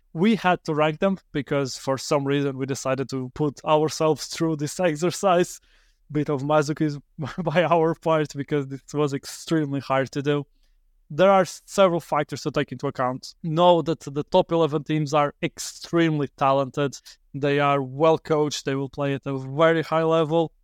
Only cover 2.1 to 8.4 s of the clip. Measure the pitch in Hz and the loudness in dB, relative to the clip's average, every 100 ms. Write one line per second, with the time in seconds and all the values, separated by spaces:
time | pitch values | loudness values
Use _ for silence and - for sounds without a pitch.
2.1 | 147 139 143 139 131 135 135 131 131 131 | -2 0 0 0 -4 -6 -4 -2 -4 -4
3.1 | 135 127 - 151 - - 156 156 - 156 | -6 -8 -4 -4 -2 0 2 2 0 0
4.1 | 147 - - 165 151 147 - 180 147 175 | 0 -4 -4 -2 -2 -6 -2 -2 0 -2
5.1 | - 196 175 175 - _ _ _ _ - | 0 2 2 2 -4 _ _ _ _ -6
6.1 | 147 147 139 143 151 147 156 156 143 - | -4 -2 -2 2 2 2 0 -2 -4 -12
7.1 | - 135 - 160 170 156 170 160 156 165 | -12 -10 -6 -2 0 2 4 2 0 0
8.1 | 156 147 139 | 0 0 -6